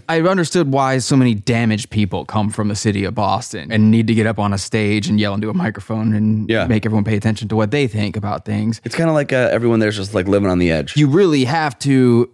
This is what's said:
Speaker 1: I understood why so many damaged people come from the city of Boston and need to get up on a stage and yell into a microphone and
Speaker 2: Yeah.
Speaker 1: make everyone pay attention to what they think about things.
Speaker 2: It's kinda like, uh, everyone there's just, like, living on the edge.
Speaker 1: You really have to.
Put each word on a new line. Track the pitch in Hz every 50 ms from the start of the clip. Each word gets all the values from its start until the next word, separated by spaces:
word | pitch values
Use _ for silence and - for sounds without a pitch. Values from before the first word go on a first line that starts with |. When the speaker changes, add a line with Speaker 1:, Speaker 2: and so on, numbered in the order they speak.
| - -
Speaker 1:
I | 160 165
understood | 160 185 190 190 170 - - 180 170 139 135
why | 139 135 131 131 131
so | 117 - 151
many | 135 127 123 113
damaged | 104 98 - 120 113 117 113 110 104 - -
people | - 104 104 92 104 90 69
come | - - 110 104 104
from | 107 - 107 104
the | 104
city | 101 - 110 101 101 98
of | 92 113
Boston | - 110 - - 95 - - - 87 73 92
and | 113 110 107 110
need | 110 113 113 110
to | 117
get | 110 107 110
up | 110 104
on | 104 104
a | 101 98
stage | - - - 113 107 101 104 107 101 -
and | 113 104
yell | 104 101 98
into | 101 107 110
a | 104
microphone | 185 90 - - 101 98 - 113 110 110 113 107
and | 104 107 107 110 107 107 90
Speaker 2:
Yeah. | 113 110 90 -
Speaker 1:
make | 113 107 -
everyone | 113 110 107 104
pay | 110 110
attention | 101 - 110 107 - 117 98
to | 110
what | 107 110 104
they | 123 147 143 120
think | - 110 104 104 82 107
about | 98 101 104 - -
things. | 107 104 104 107 110 117 - -
Speaker 2:
It's | 120 -
kinda | - 165 165 160
like, | 151 143 -
uh, | 135 127 123 - -
everyone | 113 120 117 117 113
there's | 110 107 104
just, | 104 95 95 104
like, | 101 92 101
living | 98 101 101 98
on | 90 87
the | 90 85
edge. | 82 78 73 69 - 147
Speaker 1:
You | 151 139
really | 135 185 202 175 151 139 131
have | 123 156 165 156 147 123 -
to. | - 139 139 131 127 123 117 117 123 -